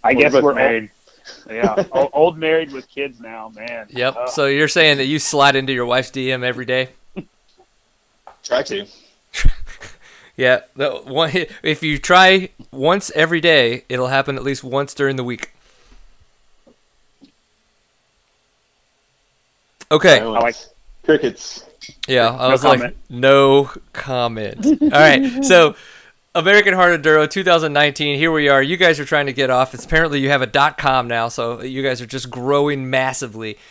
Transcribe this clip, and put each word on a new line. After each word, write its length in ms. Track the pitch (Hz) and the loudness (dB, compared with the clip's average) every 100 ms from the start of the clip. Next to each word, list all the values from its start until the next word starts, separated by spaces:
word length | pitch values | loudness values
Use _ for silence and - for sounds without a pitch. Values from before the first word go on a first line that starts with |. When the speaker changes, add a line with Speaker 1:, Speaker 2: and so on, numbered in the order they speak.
Speaker 1:
I 120 | 117 | 0
Speaker 2:
We're 60 | 131 | 2
Speaker 1:
guess 120 | 147 | 4
Speaker 2:
both 100 | 135 | 4
Speaker 1:
we're 120 | 143 | 2
Speaker 2:
married. 360 | 131 131 117 107 _ _ _ - - - | 2 0 -2 -6 _ _ _ -20 -20 -16
Speaker 1:
old, 80 | |
yeah, 300 | 110 117 107 185 | -6 -4 -4 -4
Speaker 2:
<laughs> 40 | |
Speaker 1:
o-, 180 | 131 139 | -2 -2
old 240 | 139 165 160 | 0 0 0
married 340 | 160 160 156 | -2 -2 -4
with 160 | 135 127 | -10 -14
kids 320 | - 139 120 | -12 -12 -12
now, 320 | 113 113 110 | -20 -18 -18
man. 320 | 107 113 117 104 | -18 -16 -16 -12
Speaker 3:
Yep. 260 | 127 123 120 | -6 -4 -4
Speaker 1:
Ugh. 120 | 123 | -6
Speaker 3:
So 160 | 139 139 | -2 -2
you're 200 | 143 151 | 0 0
saying 300 | 180 156 143 | 2 2 2
that 80 | |
you 140 | 135 151 | 0 -2
slide 380 | - 147 139 135 | -2 2 2 2
into 180 | 135 | -2
your 100 | 127 | -4
wife's 260 | 120 123 131 | -2 -2 -2
D 220 | 135 131 | -6 -6
M 100 | 127 | -4
every 220 | 123 120 | -4 -6
day? 240 | 123 127 127 _ _ - - _ _ _ 370 _ _ _ _ _ - _ | -4 -4 -4 _ _ -18 -18 _ _ _ _ _ _ _ _ _ -20 _
Speaker 2:
Try 200 | - 123 | -6 -4
to. 240 | 143 101 104 _ _ _ _ | -4 -8 -12 _ _ _ _
Speaker 3:
<laughs> 160 | - - - - - - - _ - _ | 2 4 4 0 -14 -20 -20 _ -20 _
Yeah. 260 | - 127 127 - | -2 2 2 -2
The 180 | - 139 | -6 -6
one, 380 | 123 - 135 160 175 156 - | -6 -6 -4 -2 -2 -6 -6
if 200 | 156 151 | -6 -4
you 160 | 156 143 | -4 -4
try 500 | - 180 185 190 185 - - | 2 6 6 4 0 -12 -20
once 420 | 135 139 196 - | -4 -2 0 -2
every 280 | - 160 170 | 0 0 2
day, 420 | 165 156 120 120 - | 2 4 2 -2 -6
it'll 180 | 127 127 | -6 -2
happen 280 | 135 139 135 | -2 -2 -4
at 60 | |
least 220 | 127 135 | -6 -6
once 300 | 131 135 139 | -6 -6 -6
during 220 | - 139 131 | -4 -4 -4
the 80 | |
week. 280 | 123 113 - _ _ _ _ - - _ _ _ _ _ _ 233 _ _ _ _ _ _ _ _ _ _ _ _ _ _ _ _ _ _ _ _ _ _ _ _ _ _ _ _ _ - - | -8 -10 -14 _ _ _ _ -20 -20 _ _ _ _ _ _ _ _ _ _ _ _ _ _ _ _ _ _ _ _ _ _ _ _ _ _ _ _ _ _ _ _ _ _ _ _ -20 -2
Okay. 300 | 151 180 131 | 2 6 6
Speaker 2:
Silence. 200 | 113 113 | 4 -2
Speaker 1:
I 0 | |
like 160 | 120 - - _ - - | -2 -4 -12 _ -20 -8
Speaker 2:
Crickets. 640 | - 156 127 - - - - _ - - - | 0 0 -2 -6 -14 -20 -20 _ -20 -14 -2
Speaker 3:
Yeah, 240 | 127 117 | 0 0
I 160 | 123 127 | 0 0
Speaker 1:
No 60 | |
Speaker 3:
was 120 | 131 | 2
like, 140 | 135 131 | 2 0
Speaker 1:
comment. 180 | 123 - - | -2 -10 -16
Speaker 3:
"No 600 | 123 131 139 139 139 139 - - | -2 4 6 6 4 2 -6 -18
comment." 720 | - - 127 120 110 104 - 233 | -14 -8 -4 -4 -4 -10 -4 0
Speaker 1:
<laughs> 160 | 311 | 0
Speaker 3:
All 60 | 294 | 2
right, 560 | 143 156 147 269 247 | 6 6 4 0 -2
so 300 | 277 180 156 - - - _ _ _ | 4 6 6 0 -14 -20 _ _ _
American 420 | 175 165 208 202 | -4 2 4 4
Hard 280 | 185 175 170 | 4 2 2
Enduro 260 | 147 156 151 | 4 2 2
two 140 | 196 | -2
thousand 300 | 185 170 156 | 0 2 2
nineteen, 440 | 143 147 135 147 139 | 0 0 0 -4 -2
here 140 | 165 | 0
we 180 | 156 143 | 2 2
are. 140 | 139 | 2
You 140 | 135 147 | 2 2
guys 240 | 175 151 | 2 2
are 40 | |
trying 220 | 139 151 143 | -2 -2 -2
to 60 | |
get 180 | 127 135 | -2 0
off. 240 | 127 131 | 0 -2
It's, 100 | 123 | -6
apparently 360 | - 160 165 143 | -4 -2 0 -2
you 80 | 135 | 0
have 140 | 143 | 0
a 40 | 127 | 0
dot 320 | 143 147 - | 0 0 0
com 300 | 147 131 120 | -2 -2 -2
now, 180 | 117 117 | -4 -4
so 340 | - 117 117 | -4 -6 -8
you 220 | 131 131 | -10 -6
guys 180 | 135 123 | -4 -6
are 60 | 120 | -8
just 240 | 131 127 | -12 -10
growing 580 | 123 123 143 147 143 131 | -8 -2 0 0 -4 -4
massively. 680 | 131 131 127 123 110 110 104 _ | -4 -4 -6 -10 -10 -12 -12 _